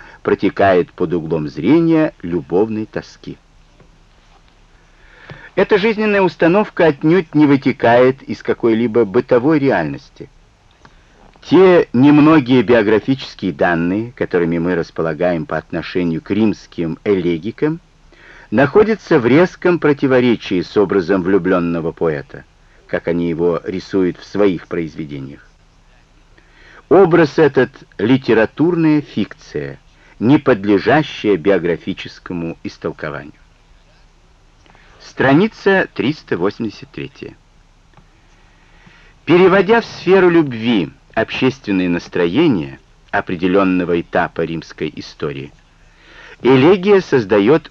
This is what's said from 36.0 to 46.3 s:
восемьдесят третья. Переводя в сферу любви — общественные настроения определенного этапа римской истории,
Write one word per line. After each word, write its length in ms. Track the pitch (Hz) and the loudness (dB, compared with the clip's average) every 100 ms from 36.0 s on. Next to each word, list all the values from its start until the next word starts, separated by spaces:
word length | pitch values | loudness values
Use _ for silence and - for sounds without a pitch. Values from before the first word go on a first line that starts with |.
| 104 156 - 95 | -6 -6 -8 -4
восемьдесят 500 | 90 - 113 - - | -4 -4 -10 -12 -18
третья. 460 | - 131 - - - _ _ _ _ _ _ _ _ _ _ _ _ _ _ _ _ _ _ - | -16 -16 -16 -20 -20 _ _ _ _ _ _ _ _ _ _ _ _ _ _ _ _ _ _ 0
Переводя 560 | 175 185 190 190 233 | 4 4 4 2 0
в 20 | |
сферу 460 | 220 - - 190 180 | 0 -6 0 4 4
любви — 580 | 170 151 117 113 110 71 - _ | 2 0 -2 -2 -2 -2 -8 _
общественные 760 | - 110 - 131 - - 98 90 | -6 -6 -2 -4 -4 -4 -2 -2
настроения 920 | 87 - - 87 98 170 101 71 67 _ _ _ | -4 -4 -2 0 2 0 0 -4 -14 _ _ _
определенного 880 | 101 - 90 92 92 95 90 87 87 | -8 -6 -4 0 0 0 -2 -2 -4
этапа 400 | 85 90 82 - | -4 -4 -4 -6
римской 520 | 82 82 - - 76 - | -8 -8 -14 -12 -12 -12
истории, 560 | - - 76 69 67 - _ _ _ _ _ - - | -18 -12 -10 -10 -16 -20 _ _ _ _ _ -20 -20